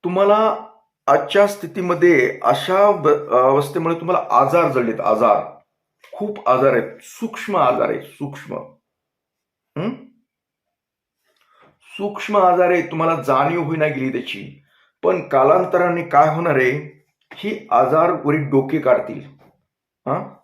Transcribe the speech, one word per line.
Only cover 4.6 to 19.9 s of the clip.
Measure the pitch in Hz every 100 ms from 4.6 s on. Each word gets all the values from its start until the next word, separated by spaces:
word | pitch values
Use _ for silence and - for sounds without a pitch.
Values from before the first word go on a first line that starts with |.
| 160
जडलेत, | 127 117 110
आजार, | 107 110 117 101 - - _ _ _ _ -
खूप | - 208 208 -
आजार | 131 135
आहेत, | 123 - -
सूक्ष्म | - - 226 - - 185
आजार | 127 123 -
आहेत, | 113
सूक्ष्म, | - - 143 139 - - - _ _ _ _ _ _ _ _ _ _
हं? | 143 202 262 - _ _ _ _ _ _ _ _ _ _ _ _ _ _ _ _ _ _ -
सूक्ष्म | 202 202 - 208
आजार | 185 180 175
आहे, | 180
तुम्हाला | - 160 165 165
जाणीव | 135 135 143 170
होईना | 151 160 151
गेली | 135 131
त्याची, | 127 - 101 80 - _ _ _ _
पण | 175 180 -
कालांतराने | 139 135 180 180 180 175 170
काय | - 143 156
होणार | 156 170
आहे, | 131 127 143 151 _ _ _ _
ही | - 202 - -
आजार | 120 131 156 170 160
वरी | 143 151
डोके | 139 139 135 156
काढतील, | 131 123 - 110 - _ _ _ _ _ _